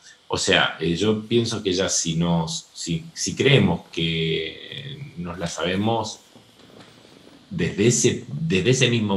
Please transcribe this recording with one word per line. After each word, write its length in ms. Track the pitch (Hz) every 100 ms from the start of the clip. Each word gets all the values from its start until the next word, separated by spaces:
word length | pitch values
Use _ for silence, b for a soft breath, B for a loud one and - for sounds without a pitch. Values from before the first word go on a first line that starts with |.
| B B -
o 100 | 87
sea, 400 | - 87 71 -
eh, 160 | 80
yo 280 | 85 107 110
pienso 400 | 110 120 117 107
que 100 | 92
ya 160 | 90 92
si 280 | - 82 82
nos, 500 | 87 85 80 - -
si, 300 | - - 82 -
si 200 | - -
creemos 460 | 87 101 135 92 85 -
que 1200 | - 82 82 80 80 80 76 - - 69 - 139 -
nos 220 | 87 87
la 80 | 87
sabemos, 760 | - 85 95 107 117 107 - - - - - - - - - - - - - -
desde 380 | 87 85 - 110
ese, 380 | - - - -
desde 420 | 139 160 185 -
ese 200 | 131 120
mismo 260 | 117 104